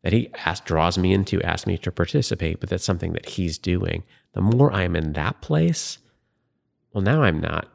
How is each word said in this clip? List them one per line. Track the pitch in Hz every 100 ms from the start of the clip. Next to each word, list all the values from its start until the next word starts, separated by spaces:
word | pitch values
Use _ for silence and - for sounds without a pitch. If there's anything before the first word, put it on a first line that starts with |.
that | -
he | 113 - - 82
asks, | 85 -
draws | 80 85 90
me | 92
into, | 95 95 85
asks | 85 85 -
me | 90
to | -
participate, | - 87 147 - - 82 82
but | -
that's | 92
something | - 90 85
that | 82 -
he's | - 87 82
doing. | 92 90 90 82 - _ _
The | -
more | 95 120 143
I'm | 98 87 85
in | -
that | 76 - -
place, | - 151 165 160 - - _ _ _ _ _ _ _ _ _
well, | 104
now | 98 156
I'm | 120 78
not | 80 78 78